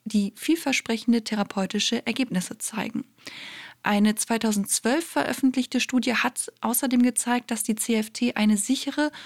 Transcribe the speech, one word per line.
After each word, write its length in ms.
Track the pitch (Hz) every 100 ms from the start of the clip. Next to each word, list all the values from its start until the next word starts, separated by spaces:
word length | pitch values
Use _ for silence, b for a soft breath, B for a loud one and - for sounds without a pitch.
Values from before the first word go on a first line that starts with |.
die 300 | - 208 202 -
vielversprechende 880 | - 330 - 254 - 226 - 233
therapeutische 800 | 220 214 202 - 190 208 - 233 -
Ergebnisse 520 | 233 254 180 180 -
zeigen. 480 | - 214 - - - B B B B B B B
Eine 340 | - 208 214 214
zweitausendzwölf 880 | - 226 220 208 196 - 226 285 330
veröffentlichte 720 | - - 247 262 254 247 254
Studie 360 | - 254 240
hat 380 | 226 247 - - -
außerdem 420 | 220 240 269 247
gezeigt, 500 | 247 - - 247 -
dass 100 | 226
die 140 | - 220
C 180 | -
F 160 | 226 214
T 240 | - 240
eine 220 | - 214 208
sichere 560 | - 269 - 277 302 B